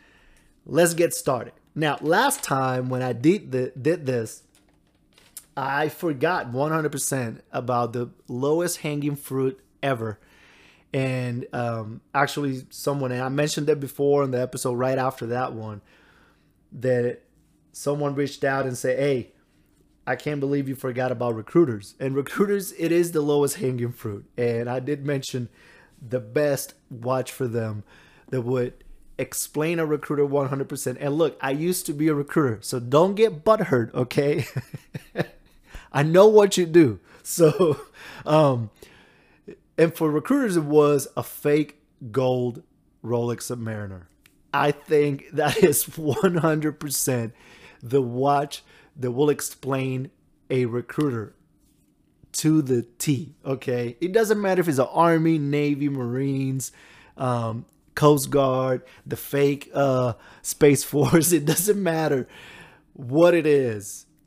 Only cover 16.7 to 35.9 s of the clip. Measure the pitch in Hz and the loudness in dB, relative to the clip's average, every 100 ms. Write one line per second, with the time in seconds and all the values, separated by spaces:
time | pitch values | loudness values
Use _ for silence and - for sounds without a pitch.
16.7 | 135 127 123 120 117 _ _ _ _ _ | -6 0 2 0 -4 _ _ _ _ _
17.7 | - 143 147 143 139 139 - 139 135 131 | -8 -4 -2 -2 -2 -4 -2 -2 0 -2
18.7 | 123 127 127 143 135 - _ _ _ _ | -4 -2 0 0 0 -4 _ _ _ _
19.7 | _ _ _ - 131 147 147 139 143 135 | _ _ _ -6 -6 -4 -4 -2 -2 -2
20.7 | 131 131 123 127 117 120 113 - 170 151 | -6 -6 -4 -4 -2 -4 -4 0 2 2
21.7 | 107 - - 131 135 135 - 202 202 190 | 0 -10 -8 -4 -4 -4 -2 0 0 -4
22.7 | - 165 170 170 165 147 147 143 - 131 | -6 0 2 2 0 0 2 2 0 -4
23.7 | 127 120 120 113 101 - - 120 117 120 | -4 -6 -6 -8 -10 -10 -4 -2 -2 -4
24.7 | 127 127 147 139 139 - 127 120 - - | -6 -4 -6 -4 -4 -4 -8 -8 -12 -20
25.7 | - _ _ 120 123 110 135 147 135 - | -20 _ _ -8 -6 -4 0 0 0 -4
26.7 | - _ 120 120 131 123 - 127 113 110 | -16 _ -10 -2 -2 -2 -6 -4 -2 -4
27.7 | 107 - - - _ - 131 120 127 123 | -6 -12 -20 -20 _ -8 -4 -2 -2 -2
28.7 | - - - - - 131 - - 147 160 | -6 -20 -20 -18 -10 -8 -8 -8 -4 -2
29.7 | 170 156 147 - 147 143 143 131 135 135 | -2 -2 -2 -2 0 0 0 -2 -4 -6
30.7 | 143 135 127 143 147 156 - 135 143 170 | -6 -8 -6 -4 0 0 0 -4 -2 -2
31.7 | 180 - 147 156 147 143 165 135 107 - | -2 -4 -2 0 0 0 0 0 -2 -6
32.7 | 127 120 139 185 202 220 156 165 214 170 | -8 2 4 4 4 0 2 2 2 4
33.7 | 123 113 - 127 - 143 147 117 - - | 2 0 -2 -2 0 0 0 -4 -8 -10
34.7 | - - - - - - - _ _ _ | -16 -16 -16 -12 -8 -8 -10 _ _ _
35.7 | - - | -20 -6